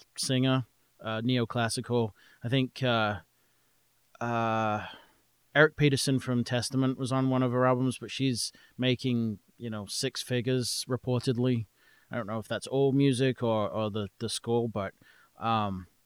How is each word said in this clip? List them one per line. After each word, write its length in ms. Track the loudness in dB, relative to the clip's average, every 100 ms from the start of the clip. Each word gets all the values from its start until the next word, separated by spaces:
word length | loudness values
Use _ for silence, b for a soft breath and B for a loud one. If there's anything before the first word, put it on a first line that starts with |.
| -8 -8
singer, 480 | -2 2 2 2 0 _ _ _
uh, 180 | -6 -2
neoclassical. 880 | 0 2 0 0 -2 -2 0 0 0 b b b
I 60 | -2
think, 320 | 0 0 -2
uh, 340 | 0 2 2 -2 -8 _ _ _ _ _ _ _ _ -8
uh, 640 | -4 0 0 0 0 -2 B B B B B _ _
Eric 220 | 4 4 4
Peterson 440 | 2 2 2 0
from 240 | 0 0 0
Testament 520 | -2 0 0 0 0
was 140 | -2
on 180 | 0 2
one 140 | 2
of 80 | 2
her 140 | 4 4
albums, 320 | 4 0 -2
but 120 | -8
she's 400 | -2 -2 0 -4 b b -2
making, 600 | 0 0 0 0 -2 -4 _ -14
you 120 | -10
know, 160 | -8 -6
six 360 | -4 -4 -6
figures 640 | -4 -2 0 0 0 -4 -4
reportedly. 760 | -4 -2 -2 0 0 2 0 -2 b b b b
I 80 | -8
don't 100 | -6
know 120 | -8
if 80 | -6
that's 200 | -8 -2
all 240 | 2 4
music 520 | 4 4 4 2 2
or, 260 | 0 2 0
or 200 | -2 -2
the, 180 | -4 -6 -6
the 100 | -8
score, 380 | -6 -2 0 0
but, 240 | -4 -6 -10 b b b -6
um, 480 | -2 0 0 -4 -10 _